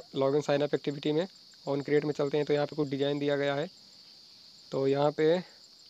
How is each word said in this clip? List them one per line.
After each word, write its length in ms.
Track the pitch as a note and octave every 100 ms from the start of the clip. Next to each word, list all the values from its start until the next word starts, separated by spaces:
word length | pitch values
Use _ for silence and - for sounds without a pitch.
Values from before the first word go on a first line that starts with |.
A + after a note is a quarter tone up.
| - -
login 300 | C3+ D3 C#3+
sign 160 | C#3+
up 120 | D3 -
activity 380 | - C#3+ D3+
में, 140 | D3+ F#3+ - - - -
on 160 | C#3
create 240 | C#3 D3 D3+
में 80 |
चलते 240 | C#3+ C#3+ D3+
हैं। 80 | D3
तो 80 |
यहाँ 120 | D3 D3
पे 100 | D3+
कुछ 140 | D3
design 300 | C3+ C#3 D3
दिया 160 | C#3+ C#3+
गया 180 | C#3+ C#3
है, 140 | E3+ - - - - - - - - - -
तो 160 | C#3 C3+
यहाँ 240 | C#3 D3
पे 260 | D3 D#3 F3+ F3 - - - -